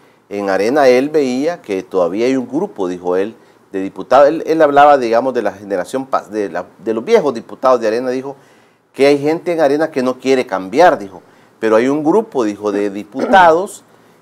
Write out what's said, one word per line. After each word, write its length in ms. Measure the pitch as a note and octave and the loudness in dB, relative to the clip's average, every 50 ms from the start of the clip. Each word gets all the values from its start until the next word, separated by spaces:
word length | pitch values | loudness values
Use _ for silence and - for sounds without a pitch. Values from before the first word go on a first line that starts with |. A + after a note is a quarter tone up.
| _ _ _ _ _ - | _ _ _ _ _ -12
en 200 | G2 G2+ G2+ G2 | -10 -6 -4 -2
Arena 380 | F#2+ F#2+ G2+ A2+ C3+ D3+ C#3 | -2 0 0 0 2 4 4
él 220 | B2+ B2 B2+ C3+ D3+ | 6 4 4 2 0
veía 500 | D3+ D#3 C#3 B2+ B2 C3 C#3+ E3 F3 E3 | 0 -2 -2 -2 -2 -4 -4 -4 -6 -8
que 200 | - - G2 F#2+ | -8 -6 -6 -6
todavía 460 | F#2 - - F#2+ F2 E2+ F2+ G#2+ A#2 | -6 -4 -2 -2 -2 0 -2 -2 -2
hay 100 | C3 C3+ | 0 -2
un 100 | C3 B2 | -2 -4
grupo, 400 | - C3 D#3 G3+ G3+ - - F#2+ | -4 -6 -6 -6 -6 -6 -6 -6
dijo 280 | F2+ F2+ F2+ F2+ F2+ F2+ | -6 -6 -6 -6 -4 -2
él, 200 | F#2 G2 A2 A2+ - _ _ _ _ _ _ | -2 -2 -4 -8 -14 _ _ _ _ _ _
de 100 | - F#2+ | -10 -8
diputados. 460 | F#2+ F#2+ - - F#2+ - B2 C3+ D3 | -8 -8 -10 -12 -4 0 4 4 4
Él, 160 | D3 D#3+ D#3+ - | 4 2 0 -4
él 160 | - D#3+ D#3+ | -2 0 2
hablaba, 360 | D#3+ C#3+ C#3+ C#3+ D3 D3 C#3+ | 2 4 4 6 6 6 6
digamos, 360 | C#3 B2 A2+ A2+ A#2 C3 C3+ B2 | 4 2 0 0 0 0 -2 -2
de 80 | B2 | -4
la 120 | G#2+ G2+ F#2+ | -4 -4 -6
generación 560 | G#2+ G#2+ G2 G2 F2+ F2 - - C3 C3 - | -8 -8 -6 -6 -6 -4 -6 -8 -8 -6 -4
pas-, 180 | - E2+ D#2 | -6 -6 -6
de 220 | F2 G2+ G#2+ G2+ F#2 | -6 -6 -6 -6 -6
la, 160 | D#2+ F2 F2+ - _ | -6 -8 -10 -12 _
de 160 | _ - A2 A2 | _ -8 -6 -6
los 100 | A2+ A#2+ | -6 -2
viejos 300 | G#3+ A#3 G#3+ E3 C#3+ A#2+ | 0 0 2 2 0 -4
diputados 480 | A#2 - - G#2 - - C3 B2+ A#2+ | -6 -8 -16 -10 -2 0 2 2 2
de 60 | A2+ | 0
Arena, 240 | G#2+ G#2+ A#2+ C3 B2+ | -2 -2 -2 -4 -4
dijo 240 | B2+ C3 C3 C#3 C3+ - _ _ _ _ _ _ _ _ _ _ _ | -6 -6 -8 -10 -14 -18 _ _ _ _ _ _ _ _ _ _ _
que 140 | - C3+ | 2 2
hay 100 | C#3+ D3 | 4 4
gente 340 | C#3 C#3 D3 D#3+ E3+ E3+ F3 | 2 0 -2 -4 -4 -4 -4
en 80 | E3+ D#3+ | -2 0
Arena 300 | D#3 C3+ C#3+ D3+ D#3+ D3+ | 0 0 2 0 -2 -2
que 140 | - C#3 B2+ | -2 -2 -2
no 160 | B2+ B2 B2+ | -2 -4 -2
quiere 260 | - C3 C3 B2+ B2 | 0 0 0 0 0
cambiar, 540 | - - F#2+ F#2 F#2 G#2 C#3+ - E3+ C#3+ G2+ | -2 -6 -8 -6 -2 2 4 4 4 4 0
dijo, 240 | G2+ G2 F#2 F2 - _ _ _ _ _ _ _ | -4 -10 -16 -20 -20 _ _ _ _ _ _ _
pero 160 | A2+ A2 A2 | 0 2 2
hay 120 | A2 B2 | 2 2
un 160 | C3 C#3 D#3 D3+ | 0 -2 0 0
grupo, 400 | D3+ F3+ G#3+ A3 - - C#3 A2+ | 0 0 0 0 -2 -2 -2 -2
dijo, 280 | G#2+ G#2 G2+ G#2 G#2 | -2 -4 -4 -4 -4
de 200 | G2 G2+ G#2 G#2 | -2 -2 -2 -4
diputados 920 | F#2+ G#2 G2+ - - C4 A#3+ A#3 A3+ F#3+ F3+ E3+ D#3 E3+ F#3+ - - - _ _ _ _ _ _ _ _ | -6 -8 -12 -12 -10 -8 -2 2 4 6 6 6 4 2 0 -4 -10 -18 _ _ _ _ _ _ _ _